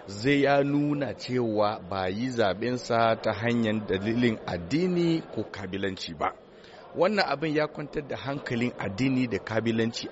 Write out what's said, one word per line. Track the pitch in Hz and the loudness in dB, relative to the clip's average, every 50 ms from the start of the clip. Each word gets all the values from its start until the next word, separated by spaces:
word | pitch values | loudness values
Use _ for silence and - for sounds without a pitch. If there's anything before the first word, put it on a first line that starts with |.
| - 95 | -14 -12
Zai | 101 104 113 139 143 139 139 | -8 -2 2 2 4 4 4
ya | 139 139 139 139 | 4 4 4 4
nuna | 143 143 143 147 147 147 143 139 117 98 | 4 2 2 2 2 0 0 -2 -4 -6
cewa | - - - 123 127 120 113 107 104 104 104 110 90 92 90 | -6 -6 -2 0 0 0 2 2 2 2 2 0 -2 -4 -4
ba | 98 95 92 92 | -4 -2 0 0
yi | 95 104 123 131 | 0 -2 -2 -2
zabensa | 123 117 107 98 90 98 113 123 123 123 - - 120 117 117 113 113 113 | 0 2 2 2 2 0 -2 -2 -2 -2 -2 0 2 4 4 4 4 2
ta | - 110 104 | 0 -2 -2
hanyar | 98 113 117 120 120 113 107 107 110 104 98 | 0 0 0 2 2 2 2 0 0 0 0
dalilin | 95 95 98 110 113 120 123 117 113 - - | -2 0 0 0 2 2 4 2 2 0 -4
addini | - 95 87 85 87 135 160 180 185 180 175 170 170 165 160 - - - | -6 -6 -6 -4 -2 0 0 2 2 2 2 2 2 2 0 -2 -6 -6
ko | 113 107 - | -8 -8 -6
kabilanci | - - 101 92 92 98 98 98 95 - - - 82 | -8 -10 -8 -6 -4 -2 -2 -2 -4 -4 -8 -10 -6
ba. | 76 92 92 - - - - - - - - - - - - - - | -4 -4 -4 -4 -6 -12 -20 -20 -20 -20 -20 -20 -20 -18 -6 0 2
Wannan | 170 196 214 196 170 | 2 4 4 2 2
abin | 135 143 139 160 160 147 | 2 0 0 0 0 2
ya | 151 151 151 | 2 0 0
kwantar | - - 147 139 - 156 143 127 | -2 -8 -10 -8 -6 -6 -6 -6
da | - 107 | -8 -8
hankalin | - 135 139 147 - - 127 117 120 123 - - | -6 -6 -6 -6 -4 -2 -2 0 0 0 -2 -4
addini | - 98 98 98 131 135 131 127 127 117 | -6 -4 -2 0 0 2 2 2 0 0
da | 104 92 | -2 -4
kabilanci | - - 110 113 110 117 113 113 113 113 - - - - | -4 -2 -2 0 2 2 2 2 2 0 0 -4 -8 -4